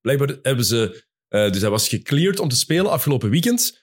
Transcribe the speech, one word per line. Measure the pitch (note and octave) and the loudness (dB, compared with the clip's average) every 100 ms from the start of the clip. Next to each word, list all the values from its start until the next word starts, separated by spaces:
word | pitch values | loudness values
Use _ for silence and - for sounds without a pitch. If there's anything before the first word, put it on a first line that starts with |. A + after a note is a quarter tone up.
Blijkbaar | A#2 C#3 C#3 - | -2 0 0 -2
hebben | C3 C3 G#2 | -2 0 0
ze, | A#2 G#2+ - - _ _ | 0 -2 -4 -20 _ _
eh, | G#2 G#2 | 0 2
dus | G2 | 2
hij | G#2+ | 0
was | A2 - | 0 -2
gecleared | A2 - C#3+ F#3 G3 | -4 -2 0 0 0
om | D#3+ | -2
te | B2 | -2
spelen | - E3 G3 | 0 0 0
afgelopen | D3 D3 C3+ G#2+ | 0 0 0 0
weekend, | D3+ A#3+ A#3+ - - | 2 2 0 -2 -6